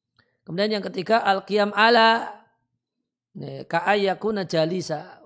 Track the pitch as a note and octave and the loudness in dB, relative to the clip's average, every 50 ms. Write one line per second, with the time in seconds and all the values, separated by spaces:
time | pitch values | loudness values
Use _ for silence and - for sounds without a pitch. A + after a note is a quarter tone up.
0 | _ _ _ _ _ _ _ _ _ - D#3+ F3 G3+ G#3+ G#3+ G#3 F#3+ F#3+ F3 G3 | _ _ _ _ _ _ _ _ _ -12 -6 -4 -2 -2 -2 -4 -6 -6 -8 -8
1 | F3 D#3 A3 A#3 - G3+ G3 F#3+ F#3+ - F#3+ G#3 G3+ G3+ G3+ G3+ G#3+ A3+ A#3+ A#3+ | -2 0 0 0 2 2 0 0 0 -2 0 0 0 0 2 4 4 6 6 6
2 | A3+ A3+ A3+ A3+ B3+ - - - _ _ _ _ _ _ _ _ _ _ _ _ | 6 6 4 2 -2 -8 -12 -16 _ _ _ _ _ _ _ _ _ _ _ _
3 | _ _ _ _ _ _ _ - C#3+ C#3 C3+ C3+ C3 - - E3 F3 F#3 G3+ G#3 | _ _ _ _ _ _ _ -14 -12 -12 -12 -12 -10 -2 -2 -2 0 2 0 2
4 | G3 F#3+ F#3 F#3 - G#3+ A3 G3+ F#3 - - E3 D#3 D#3+ F3 F#3 E3+ - D#3 D3 | 2 0 -2 -2 -2 -4 -2 -2 -4 -2 0 0 0 0 0 -4 -4 -6 -8 -8
5 | E3+ - - - - | -10 -14 -20 -20 -14